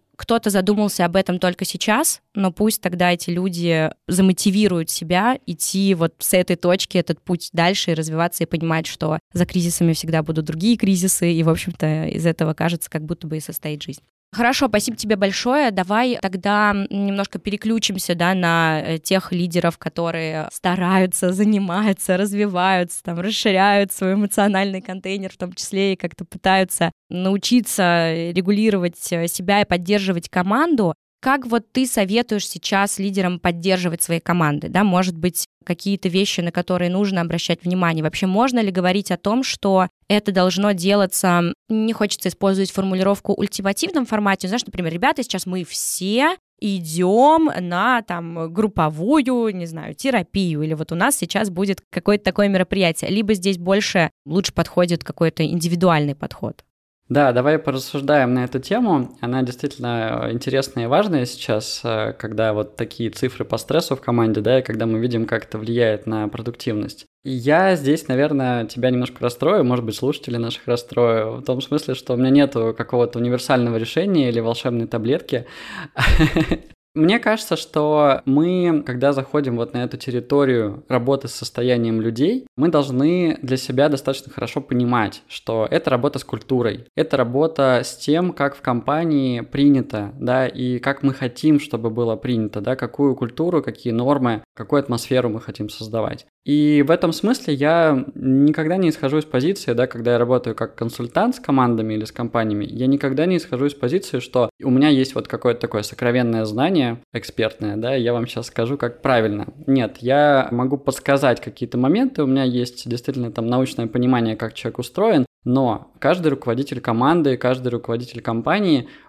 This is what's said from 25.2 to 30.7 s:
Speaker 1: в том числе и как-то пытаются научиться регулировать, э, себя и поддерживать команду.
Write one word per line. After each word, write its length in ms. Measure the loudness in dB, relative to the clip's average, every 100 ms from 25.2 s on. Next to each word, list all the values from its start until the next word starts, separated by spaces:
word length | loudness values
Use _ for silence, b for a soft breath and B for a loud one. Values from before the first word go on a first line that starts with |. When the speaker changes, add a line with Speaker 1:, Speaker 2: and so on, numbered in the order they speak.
| -8
Speaker 1:
в 60 | -10
том 160 | -12
числе 400 | -10 -6 -2 0
и 20 | 0
как-то 300 | -6 -10 -14
пытаются 680 | -4 2 2 2 0 -2 -4 -10
научиться 1040 | -4 0 0 2 2 2 0 2 4 2 -2 -2
регулировать, 800 | -2 0 2 2 2 0 -4 -6
э, 160 | -2 -2
себя 340 | -4 0 2
и 40 | 2
поддерживать 640 | 0 0 0 0 -2 -2
команду. 640 | -2 0 2 2